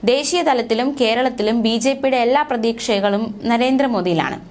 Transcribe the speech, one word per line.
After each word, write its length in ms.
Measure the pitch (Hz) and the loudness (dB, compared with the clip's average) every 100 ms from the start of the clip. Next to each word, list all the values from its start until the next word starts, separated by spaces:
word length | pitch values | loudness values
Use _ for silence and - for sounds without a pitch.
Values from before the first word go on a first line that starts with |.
| 214 | 2
ദേശീയ 280 | 262 285 349 311 | 0 0 0 2
തലത്തിലും 400 | 254 233 226 262 285 | 0 0 -2 -2 0
കേരളത്തിലും 580 | 233 233 262 254 208 233 220 | 0 2 0 0 -2 0 0
ബി 80 | 226 | 0
ജെ 80 | 247 269 | 0 0
പിയുടെ 180 | 269 254 233 | 0 2 2
എല്ലാ 180 | 277 294 | 2 0
പ്രതീക്ഷകളും 720 | 240 226 226 - 202 202 202 226 208 226 | -2 -2 -2 -2 0 2 0 -2 -4 -2
നരേന്ദ്രമോദിയിലാണ്. 880 | 233 254 262 277 220 180 165 135 - - | 0 2 2 2 0 0 0 -2 -6 -14